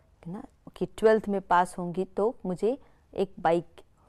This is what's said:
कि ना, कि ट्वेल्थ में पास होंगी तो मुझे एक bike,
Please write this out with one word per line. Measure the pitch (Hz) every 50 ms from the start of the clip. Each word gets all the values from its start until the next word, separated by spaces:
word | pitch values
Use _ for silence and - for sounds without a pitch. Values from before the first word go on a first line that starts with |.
| _ _ _ _
कि | - 170
ना, | 185 226 - - _ _ - - -
कि | - 180
ट्वेल्थ | - - - 208 220 220 214 - 202
में | 196 190
पास | - - 180 175 180 180 - 190
होंगी | 175 175 170 185 190
तो | - - 196 202 233 262 - -
मुझे | 185 180 - 202 220 277 - - - _ _ _ _ -
एक | - 196 - - -
bike, | - 160 170 175 165 - - - - _ _ _ _